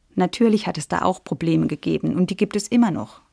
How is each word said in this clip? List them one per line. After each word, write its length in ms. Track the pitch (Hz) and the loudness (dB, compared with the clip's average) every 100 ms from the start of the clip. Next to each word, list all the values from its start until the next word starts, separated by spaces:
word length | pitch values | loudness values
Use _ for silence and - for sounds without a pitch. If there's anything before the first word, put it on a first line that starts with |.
| _ | _
Natürlich 520 | - 180 - 226 214 185 | -2 0 2 2 2 0
hat 120 | 165 | -6
es 100 | - | -4
da 140 | 175 | 0
auch 220 | - 185 | 0 -2
Probleme 420 | - 165 165 160 160 | -4 -4 0 2 0
gegeben 480 | 147 - 160 160 160 | -2 -2 -2 0 0
und 140 | 180 | 0
die 60 | 185 | 0
gibt 200 | 202 208 | -2 -2
es 120 | - | 0
immer 220 | 240 233 | 2 2
noch. 300 | 156 107 - _ | 0 -8 -14 _